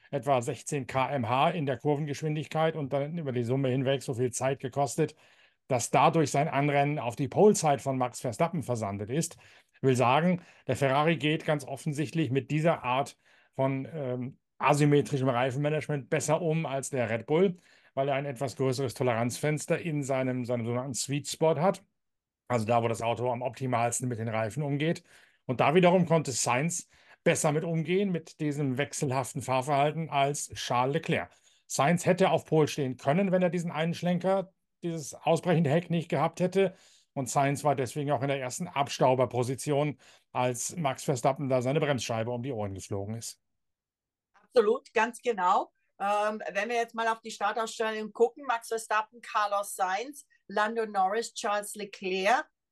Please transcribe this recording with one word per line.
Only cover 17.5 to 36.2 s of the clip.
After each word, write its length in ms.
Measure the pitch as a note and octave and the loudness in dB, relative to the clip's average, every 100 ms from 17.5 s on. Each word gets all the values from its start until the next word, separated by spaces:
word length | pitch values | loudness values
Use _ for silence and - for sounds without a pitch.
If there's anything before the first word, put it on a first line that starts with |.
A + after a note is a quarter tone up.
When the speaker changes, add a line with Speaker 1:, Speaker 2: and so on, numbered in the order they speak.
| F3+ _ _ _ | 0 _ _ _
Speaker 1:
weil 160 | - C#3 | -2 0
er 60 | C3+ | 0
ein 100 | C#3+ | -2
etwas 300 | A#2+ C3+ - | -4 -4 0
größeres 400 | C3+ B2+ C3 - | 0 0 -2 0
Toleranzfenster 840 | B2+ A2+ B2 - D3+ D3+ - D#3+ | 0 2 0 -2 -2 -2 0 -2
in 220 | E3+ D3 | -2 -2
seinem, 440 | C3+ C3 C3 B2+ A#2+ | -2 0 0 -2 -2
seinem 200 | B2 A2+ | -2 -2
sogenannten 300 | A#2+ C#3 A#2+ | -4 -4 -6
Sweet 320 | - C#3+ - | -4 -4 -6
Spot 280 | - D#3+ D#3+ | 0 2 2
hat. 240 | F3+ - _ _ _ _ _ _ - | 2 0 _ _ _ _ _ _ -4
Also 180 | B2 G#2+ | -2 2
da, 160 | A#2+ | 2
wo 60 | A#2 | 2
das 160 | A2 | 0
Auto 260 | A#2 A2 B2 | -2 -2 -2
am 140 | A#2+ | -2
optimalsten 640 | B2 A2+ C3 A#2+ A#2+ - B2+ | -6 -6 -2 0 0 -2 -4
mit 100 | A2 | -4
den 120 | A2+ | -4
Reifen 340 | A2 A2 D3 | -2 -2 -4
umgeht. 400 | C#3+ C#3 D#3 E3+ - - _ _ - | -2 0 0 -2 -8 -20 _ _ -4
Und 140 | A#2 | 2
da 160 | C3 F3 | 4 6
wiederum 320 | F3 F#3 E3+ | 6 6 4
konnte 240 | E3 C#3+ | 2 0
Sainz 580 | A#2 B2+ B2 E3 - - _ _ - | -2 0 0 0 -4 -10 _ _ -2
besser 280 | E3+ D#3 D#3+ | 0 2 2
mit 140 | D3+ E3+ | 0 0
umgehen, 460 | E3 D#3 F#3 G3+ | -2 0 0 0
mit 280 | F3 E3 - | -2 -6 -6
diesem 400 | D3+ C#3+ C#3 B2+ | -4 -2 -2 0
wechselhaften 640 | C#3 - D3 C3 B2+ C#3+ | -2 -2 -2 -2 -4 -6
Fahrverhalten, 640 | - C3 C3 C#3 D3+ D#3 D#3+ | -2 -2 2 2 2 0 -2
als 400 | C#3+ C#3 C#3+ - | 0 0 0 -8
Charles 420 | G#2+ - B2 C3 D#3+ | -8 -2 2 2 0
Leclerc. 340 | E3+ A#2 F2 _ _ _ - | 0 -2 -4 _ _ _ -6
Sainz 400 | - E3+ F3 F3+ | 0 2 4 2
hätte 240 | F3+ F3+ | 4 4
auf 140 | D#3 - | 2 2
Pole 220 | D#3 D3 | 2 2
stehen 300 | - C3 B2 | 0 -4 -2
können, 340 | - E3 G3+ | 0 2 2
wenn 120 | F3+ | 2
er 80 | F3+ | 2
diesen 180 | F3 E3 | 0 -4
einen 240 | D3 E3 | -2 -2
Schlenker, 600 | D#3+ F3 F3 F#3 G3 F#3 _ _ _ | -2 0 0 0 0 -2 _ _ _
dieses 320 | F3 E3 C3+ | -8 -6 -8
ausbrechende 560 | - - D#3+ F3+ D#3+ D3+ | -4 0 2 4 2 4
Heck 220 | E3 - | 2 2
nicht 180 | E3+ - | -2 0
gehabt 300 | C#3+ | 0